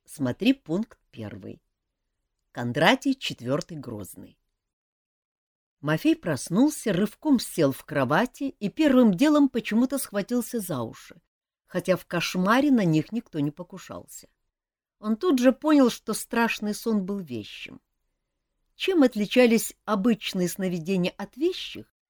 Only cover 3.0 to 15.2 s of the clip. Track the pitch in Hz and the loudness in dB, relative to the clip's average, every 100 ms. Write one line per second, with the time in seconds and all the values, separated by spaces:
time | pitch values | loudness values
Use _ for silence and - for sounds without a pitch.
3 | 277 262 - 143 120 143 - 160 131 107 | 0 -4 -6 -8 -4 -4 -4 -12 -12 -12
4 | 95 - - _ _ _ _ _ _ _ | -12 -16 -20 _ _ _ _ _ _ _
5 | _ _ _ _ _ _ _ _ 139 156 | _ _ _ _ _ _ _ _ -4 -2
6 | 302 330 175 156 - 175 285 - 233 180 | 0 -2 -2 -6 -2 2 2 0 -4 -2
7 | 208 - 311 254 - - 143 131 - 147 | -2 -4 0 0 0 0 0 0 -6 -2
8 | 123 156 247 - 277 - 202 - 311 247 | 0 0 0 -4 -10 -6 -8 0 4 6
9 | 233 175 294 294 285 240 214 214 262 277 | 6 4 4 4 2 0 -2 0 0 -2
10 | - 202 196 247 226 240 185 143 113 127 | -6 -6 -4 -4 -4 -8 -6 -6 -6 -10
11 | - - _ _ _ _ _ 180 175 180 | -20 -20 _ _ _ _ _ -6 -2 -2
12 | - 175 - 185 185 240 294 254 180 156 | -2 -6 -4 -2 2 4 4 4 4 2
13 | 151 226 - 160 147 - 175 185 - 90 | 0 -6 -8 -4 -4 -6 -16 -16 -16 -16
14 | - - - _ _ _ _ _ _ _ | -16 -20 -20 _ _ _ _ _ _ _
15 | 214 220 | -4 -2